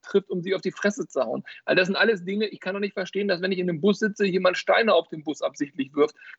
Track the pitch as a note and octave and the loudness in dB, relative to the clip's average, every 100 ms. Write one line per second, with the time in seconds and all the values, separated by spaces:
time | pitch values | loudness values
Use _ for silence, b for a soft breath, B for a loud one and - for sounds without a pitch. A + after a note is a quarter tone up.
0 | - G3+ - F3+ F3 F#3 F#3 - G3+ - | -2 0 0 -4 -2 -2 -2 -2 -2 -2
1 | E3 C#3+ A#2 C3 B B - F3 F#3 F#3+ | -4 -2 -2 -4 B B 0 2 2 2
2 | G#3 G#3 F3 G3+ G#3+ - F#3 G3+ G3+ G3+ | 2 2 -2 -4 -4 -6 -8 -4 -6 -6
3 | F3+ F#3+ G3+ F3 F#3 F#3 F3+ E3 F#3+ G3 | -6 -2 -2 -2 -2 -2 -2 0 2 2
4 | G#3+ G#3 G3+ F#3 F#3 F3+ - F#3+ A3+ F3 | 0 0 0 2 2 2 2 2 4 4
5 | - D#3+ D3+ C#3+ C#3+ - D3 - C3+ C#3+ | 2 -4 -8 -6 -6 -4 -6 -4 -4 0
6 | D3 B B | 0 B B